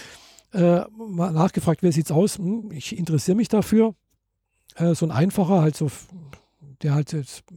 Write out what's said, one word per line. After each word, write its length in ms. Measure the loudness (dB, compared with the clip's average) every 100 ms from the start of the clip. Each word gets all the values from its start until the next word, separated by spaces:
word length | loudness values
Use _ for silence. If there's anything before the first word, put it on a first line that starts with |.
| -20 -20 -20 _ _
äh, 300 | 2 4 4 0 -12
mal 360 | -10 -4 -2
nachgefragt, 500 | 0 0 0 -2 0
"Wie 100 | 2
sieht's 180 | 0 0
aus?" 260 | 0 0 -2
"Hm, 320 | -6 -6 -8
ich 240 | -14 -12 -8
interessiere 400 | -2 -2 0 0
mich 120 | 2
dafür." 460 | 0 2 2 2 0 _ _ _ _ _ _ _ -2
Äh, 180 | 0
so 120 | 0 0
ein 60 |
einfacher, 480 | 0 0 2 2 4
halt 140 | 2 0
so 100 | -6
f-, 220 | -6 -20 -20 -20 -20 _ _ -20 -8
der 120 | -2
halt 180 | 0 -2
jetzt 300 | -6 -10 -16 _